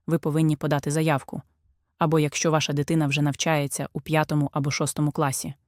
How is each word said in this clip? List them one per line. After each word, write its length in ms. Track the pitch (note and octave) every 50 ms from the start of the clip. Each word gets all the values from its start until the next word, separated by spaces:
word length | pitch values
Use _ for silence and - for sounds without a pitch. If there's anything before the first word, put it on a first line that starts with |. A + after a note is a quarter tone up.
| _
ви 120 | - D#3+ D#3+
повинні 380 | - D#3+ C#3+ D#3+ D#3+ D#3 D3+
подати 340 | - - C#3+ D3 C#3+ - D3
заявку. 520 | C#3+ D#3+ D#3+ D#3+ C#3+ C3 - - - - - _ _ _ _ _ _ _ _ _ _ -
Або 200 | E3+ D3+ D#3+ D#3
якщо 320 | D3+ C#3+ - - - E3
ваша 220 | D#3 D#3 - - D3
дитина 340 | C#3+ C#3+ - E3 D#3+ D3
вже 160 | C#3 C#3 D3 D3
навчається 640 | D3 C#3 - - E3 D#3+ D3 C#3+ C#3 - - C#3 - -
у 80 | D3+
п'ятому 500 | - - D#3 D#3 D3+ - D#3 D3 C#3+ - -
або 180 | D3+ C#3 D3
шостому 420 | - - D#3 C#3 - - D3+ D3 -
класі. 420 | D#3+ D#3 C#3 C3 - - C#3+ C#3 - _